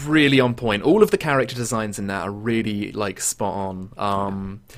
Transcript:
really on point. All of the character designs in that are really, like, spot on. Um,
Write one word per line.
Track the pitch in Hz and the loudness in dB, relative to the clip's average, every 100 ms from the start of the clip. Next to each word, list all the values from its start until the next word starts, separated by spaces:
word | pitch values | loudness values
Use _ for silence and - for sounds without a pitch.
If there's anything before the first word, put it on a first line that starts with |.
really | 147 156 143 135 | 2 4 6 6
on | 127 | 4
point. | 117 117 104 | 2 0 2
All | 143 208 | 4 6
of | 208 | 6
the | - | 4
character | 156 139 117 123 | 0 0 0 -4
designs | 113 113 107 101 | -4 -4 -4 -6
in | 98 | -6
that | 98 | -4
are | 92 | -6
really, | 101 113 113 107 104 101 | -6 -2 0 0 -4 -6
like, | 101 101 92 | -6 -6 -4
spot | - - 101 | -6 -4 -4
on. | 95 95 92 98 - | -4 -6 -8 -12 -6
Um, | 101 98 98 98 95 101 - | -2 -2 -2 -6 -8 -12 -16